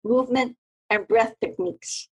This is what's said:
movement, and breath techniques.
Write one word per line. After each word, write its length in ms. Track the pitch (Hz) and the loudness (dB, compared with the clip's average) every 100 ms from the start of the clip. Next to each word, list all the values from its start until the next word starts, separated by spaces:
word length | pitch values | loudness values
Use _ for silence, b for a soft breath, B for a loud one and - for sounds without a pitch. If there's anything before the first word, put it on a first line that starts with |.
movement, 540 | 208 254 254 254 247 - _ _ _ | 2 0 2 0 -2 -6 _ _ _
and 180 | 214 202 | -4 2
breath 280 | 226 226 - | 2 2 -2
techniques. 640 | - - 180 165 - - - | -8 -4 -6 -6 -12 -12 -14